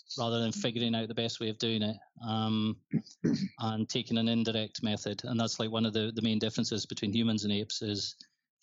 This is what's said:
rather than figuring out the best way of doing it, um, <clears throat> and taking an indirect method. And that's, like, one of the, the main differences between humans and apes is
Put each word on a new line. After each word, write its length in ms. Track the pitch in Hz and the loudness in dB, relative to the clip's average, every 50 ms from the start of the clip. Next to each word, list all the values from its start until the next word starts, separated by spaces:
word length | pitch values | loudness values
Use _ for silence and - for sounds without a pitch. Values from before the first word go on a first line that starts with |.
| - - - | -16 -10 -4
rather 220 | 131 120 117 117 117 | -2 0 2 2 2
than 120 | 117 110 | 2 0
figuring 440 | 107 - - 123 113 120 120 117 117 | 0 0 -2 0 0 2 0 2 2
out 120 | 120 117 | 0 0
the 60 | 110 113 | -2 -2
best 260 | 117 117 113 - - | -2 -2 -2 -2 -2
way 100 | 120 110 | -4 -4
of 80 | 104 - | -2 0
doing 240 | 120 113 113 110 107 | 0 0 2 2 2
it, 140 | 107 110 - - _ - - 120 | 0 -2 -4 -10 _ -16 -10 -4
um, 500 | 113 110 110 110 110 110 110 107 110 107 - _ - - - - - - | -2 0 2 2 2 2 2 2 0 -2 -4 _ -2 -2 -2 -2 -2 -10
<clears throat> 420 | _ - - - - - - - - | _ 0 0 2 2 -2 -4 -4 -4
and 280 | 113 110 110 110 110 - | -4 -2 0 -2 -2 0
taking 280 | - 127 110 - 117 | -2 -2 0 0 0
an 100 | 113 113 | 2 2
indirect 540 | 113 117 117 113 113 110 110 107 104 - - - | 4 4 2 2 2 0 -2 -2 -4 -6 -4 -2
method. 380 | 107 107 101 - 104 104 - - | 0 0 0 -2 -4 -4 -4 -4
And 140 | 123 123 113 | -2 0 0
that's, 200 | 117 110 - - | 0 0 0 -2
like, 120 | 113 110 | -2 0
one 140 | 113 113 113 | 2 2 2
of 80 | 113 104 | 2 2
the, 180 | 110 107 113 113 | 2 0 0 0
the 60 | 113 | 0
main 180 | 110 113 110 107 | 2 2 2 2
differences 460 | 113 110 - - 110 - 117 101 - | 2 0 0 0 -2 0 0 -2 -4
between 280 | - - - 117 101 101 | -4 -4 -2 -2 0 2
humans 300 | 113 113 113 110 104 104 | 2 4 4 2 2 0
and 100 | 104 104 | 0 0
apes 280 | 101 107 - - - | 0 -2 -2 -4 -4
is 340 | 113 104 104 98 - - - - - _ _ _ _ _ _ - | -2 -2 -2 -2 -4 -6 -8 -12 -18 _ _ _ _ _ _ -10